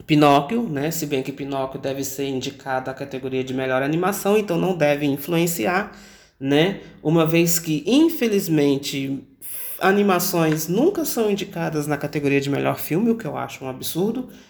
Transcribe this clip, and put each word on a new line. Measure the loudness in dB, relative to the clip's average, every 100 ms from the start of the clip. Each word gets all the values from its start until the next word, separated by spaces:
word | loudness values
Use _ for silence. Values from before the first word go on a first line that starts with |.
| 0
Pinóquio, | 6 8 6 4 -2
né? | -2 -2 -2
Se | -2 -2
bem | -2
que | -4
Pinóquio | -6 -6 -4 -4 -6
deve | -6 -6
ser | -6 -6 -4
indicado | -4 -6 -8 -4 -4 -4
à |
categoria | -8 -8 -8 -4 -4
de | -2
melhor | -2 0 0
animação, | 0 0 0 0 0 0
então | 0 0
não | 0 4
deve | 4 4 0
influenciar, | -2 0 0 0 0 0 0 -2 -8 -20 -20 _ -6
né? | 2 4 4 0 -10 -6
Uma | 2 4 4
vez | 4 2 0
que, | -2 -2 2
infelizmente, | 4 4 2 0 0 2 4 4 2 -2 -4 -4 -6 -10 _ -14 -12 -12 -2
animações | 2 4 4 2 0 0 2 0 0
nunca | 0 2 0
são | -2 -2 0
indicadas | -2 -4 -6 -4 -2 -2
na | -2
categoria | -4 -2 0 0
de | 0
melhor | -2 -2 -2
filme, | -2 0 0
o | 0
que | -4
eu | -8
acho | -8 -10 -10
um |
absurdo, | -10 -6 -2 -2 -2 -8 -14 -20